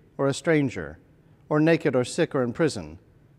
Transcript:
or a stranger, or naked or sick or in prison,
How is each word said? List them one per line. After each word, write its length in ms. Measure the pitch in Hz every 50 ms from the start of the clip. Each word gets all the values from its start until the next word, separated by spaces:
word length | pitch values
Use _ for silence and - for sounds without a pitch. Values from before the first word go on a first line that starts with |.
| _ _ _ -
or 80 | 139
a 80 | 135 139
stranger, 640 | - - 170 160 151 143 123 - - 78 71 78 - - _ _ _ _ _ - _ _ -
or 120 | 151 151
naked 340 | 151 165 165 160 - 151 131
or 80 | 127 123
sick 320 | 120 - - 165 - -
or 80 | 139 123
in 80 | 120
prison, 480 | 117 - 170 143 - 107 82 76 76 - - _ - _ _ _ _